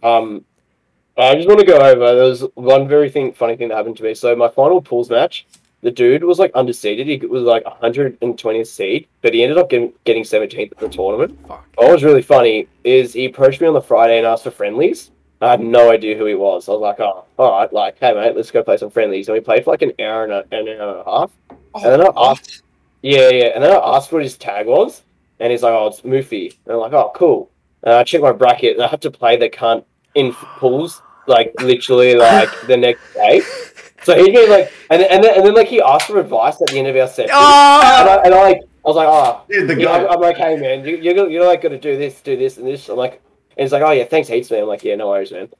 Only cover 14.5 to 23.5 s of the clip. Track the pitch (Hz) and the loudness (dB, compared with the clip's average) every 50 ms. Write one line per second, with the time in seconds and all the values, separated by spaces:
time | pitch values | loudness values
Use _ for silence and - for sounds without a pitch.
14.5 | - - 101 101 107 117 151 175 - - - _ _ _ _ _ _ _ - 117 | -10 -8 -10 -8 -4 -2 -2 -2 -2 -4 -14 _ _ _ _ _ _ _ 0 0
15.5 | 123 117 110 113 117 120 120 117 113 110 104 107 107 107 110 107 104 95 98 101 | 0 0 -2 0 4 4 4 6 4 2 -2 -6 -6 -4 -4 -4 -4 -2 -2 -2
16.5 | 92 87 - - 104 107 107 104 101 - 113 101 95 - - _ _ - 127 123 | -4 -4 -6 -6 -6 -4 -4 -6 -6 -4 -6 -6 -6 -8 -14 _ _ 0 0 0
17.5 | - 98 113 - 110 107 101 95 - _ - 123 113 104 104 117 - - 117 - | 2 0 -4 -4 -4 -4 -4 -4 -6 _ -2 -2 -2 0 -2 -4 -4 -4 -10 -4
18.5 | - 120 113 - 101 95 - 104 - - 110 107 98 95 98 - 107 110 110 - | -4 -4 -2 0 -2 -4 -4 -6 -4 -4 -4 -2 -4 -8 -6 -6 -6 -6 -4 -2
19.5 | 113 - - - - - - 135 - _ 110 107 110 113 110 107 104 98 - _ | -2 -2 0 -2 -2 -2 -2 -6 -6 _ -8 -8 -6 -6 -6 -6 -8 -8 -10 _
20.5 | - 110 107 110 110 110 104 101 98 - - - - 101 - - - _ _ _ | -10 -10 -10 -10 -10 -12 -10 -12 -12 -12 -10 -6 -4 -4 -4 -4 -8 _ _ _
21.5 | - _ _ _ _ 220 202 - 131 143 175 190 185 - - 127 135 - _ - | -20 _ _ _ _ -4 0 2 2 4 4 2 2 2 0 0 0 -2 _ -20
22.5 | - - _ _ _ _ _ _ _ _ - 135 143 135 131 131 127 127 120 117 | -20 -20 _ _ _ _ _ _ _ _ -4 -2 2 4 4 4 4 4 0 0